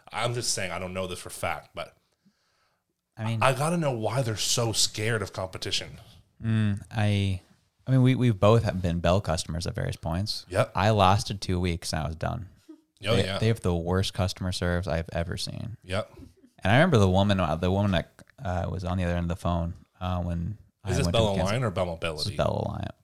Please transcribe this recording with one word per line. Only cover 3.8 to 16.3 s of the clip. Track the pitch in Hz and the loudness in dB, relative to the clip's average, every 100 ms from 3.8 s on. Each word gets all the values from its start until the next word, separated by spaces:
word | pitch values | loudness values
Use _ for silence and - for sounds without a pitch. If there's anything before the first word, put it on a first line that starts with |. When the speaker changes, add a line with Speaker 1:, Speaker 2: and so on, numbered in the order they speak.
| 147 | -2
Speaker 1:
why | 117 107 120 | -2 -2 -2
they're | 113 104 | -2 -2
so | - - 117 | -2 0 0
scared | 101 - - 110 113 | 0 0 0 -2 -2
of | 95 | -4
competition. | - 92 - 104 - 90 - - - _ _ | -6 -8 -8 -6 -4 -6 -14 -20 -20 _ _
Speaker 2:
Mm, | 113 110 104 101 - | -2 0 0 -2 -6
I, | 110 104 101 98 95 - _ _ _ - | -2 2 2 0 -2 -8 _ _ _ 0
I | |
mean, | 131 | 4
we, | 127 | 4
we've | 123 123 98 | 4 2 4
both | 101 117 | 6 6
have | 98 90 | 4 0
been | 90 85 | -2 0
Bell | 85 98 | 2 2
customers | - 80 - 80 90 | 2 -2 -2 -6 -4
at | |
various | - 87 - | -4 -6 -6
points. | 87 85 104 - - | -4 -4 -4 -6 -4
Speaker 1:
Yep. | 92 123 | -2 0
Speaker 2:
I | - 101 | 2 2
lasted | 104 92 107 - 101 | 6 6 6 0 -6
two | - 90 | -2 0
weeks | 90 82 - | 0 -2 -4
and | 85 | -4
I | 76 | -4
was | 82 | -4
done. | 82 82 - - - - _ _ 101 | -4 -6 -10 -18 -20 -20 _ _ 0
Speaker 1:
Oh, | 113 | 2
Speaker 2:
They, | |
Speaker 1:
yeah. | 95 98 | 2 0
Speaker 2:
they | 110 | 0
have | 110 | 0
the | 92 | 0
worst | 87 85 92 92 | 0 0 0 0
customer | - 92 - 92 | -2 -2 -2 -6
service | - 87 87 95 | -2 -2 0 -2
I've | 82 82 | -4 -2
ever | 80 85 - | -4 -4 -6
seen. | - - - - | -8 -8 -10 -12
Speaker 1:
Yep. | 90 95 - - - | -6 -6 -6 -14 -20